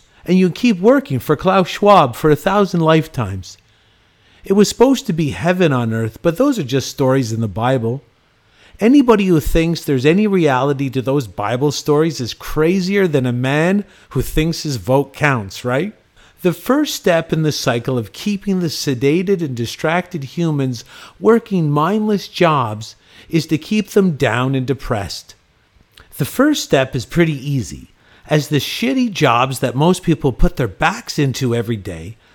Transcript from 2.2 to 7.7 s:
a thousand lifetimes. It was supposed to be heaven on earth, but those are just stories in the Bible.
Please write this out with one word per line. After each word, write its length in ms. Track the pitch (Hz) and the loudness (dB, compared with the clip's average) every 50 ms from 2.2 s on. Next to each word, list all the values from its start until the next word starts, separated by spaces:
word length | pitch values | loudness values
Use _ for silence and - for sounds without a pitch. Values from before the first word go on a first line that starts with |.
| - 156 | 2 2
a 40 | 147 - | 2 4
thousand 420 | - 190 190 208 202 - - 170 | 2 0 2 2 2 2 0 0
lifetimes. 800 | 160 156 160 160 151 - - 139 113 95 98 92 92 - - - _ _ _ _ _ _ _ _ _ _ _ _ _ _ _ _ - | 4 4 4 4 2 0 -4 -6 -6 -6 -6 -10 -10 -14 -20 -20 _ _ _ _ _ _ _ _ _ _ _ _ _ _ _ _ -4
It 80 | - 196 | 0 4
was 160 | 208 202 - | 4 4 4
supposed 360 | - - 233 269 269 - - - | 4 4 4 4 4 0 -2 -4
to 40 | |
be 200 | 175 156 160 139 | -4 -2 -2 -4
heaven 420 | 90 87 107 175 185 185 185 156 139 | -4 -2 -2 -2 0 2 2 2 2
on 180 | 127 120 113 | 0 0 -2
earth, 280 | 110 113 113 113 - - | -2 -2 -4 -4 -6 -2
but 160 | - 170 160 170 | -2 -2 0 2
those 200 | 262 294 269 214 | 0 0 0 -2
are 60 | 151 | -4
just 260 | 117 131 135 123 - | -2 -2 -4 -4 -4
stories 440 | - - 139 131 131 135 127 110 113 | -4 -2 0 2 2 2 0 -2 -4
in 80 | 110 | -4
the 80 | 113 107 | -4 -4
Bible. 520 | 90 110 113 127 | -4 -2 -2 0